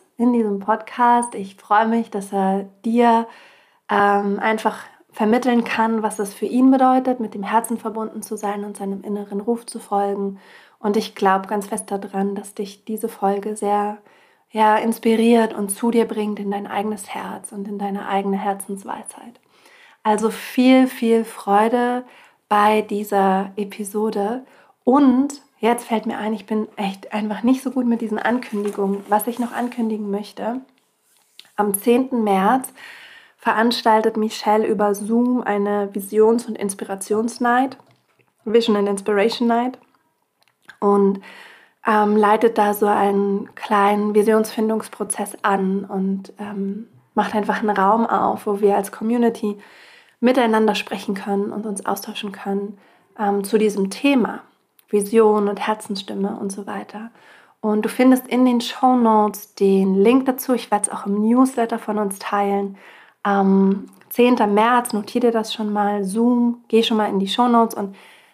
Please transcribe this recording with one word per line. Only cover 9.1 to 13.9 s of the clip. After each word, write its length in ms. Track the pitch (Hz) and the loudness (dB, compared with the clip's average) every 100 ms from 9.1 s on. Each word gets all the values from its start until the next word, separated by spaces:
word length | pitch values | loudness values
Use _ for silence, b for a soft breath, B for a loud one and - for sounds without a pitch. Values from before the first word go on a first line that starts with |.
| 208 202 202 | -8 -8 -8
Ruf 240 | 208 233 | -4 -6
zu 140 | - 226 | -6 -16
folgen. 600 | - 202 202 202 196 196 B B B B | -6 -2 -2 -4 -6 -8 B B B B
Und 200 | 208 220 | -2 -2
ich 160 | 196 | -2
glaub 340 | - 196 190 190 | -2 0 0 -2
ganz 200 | 208 196 | -6 -6
fest 220 | 208 - | -8 -6
daran, 440 | 196 196 190 196 | -8 -6 -4 -4
dass 200 | 196 - | -4 -10
dich 300 | - 196 - | -10 -12 -12
diese 240 | - 214 220 | -12 -8 -8
Folge 480 | - 196 202 208 214 | -4 -2 -2 -4 -4
sehr, 400 | 202 208 208 | -2 0 -2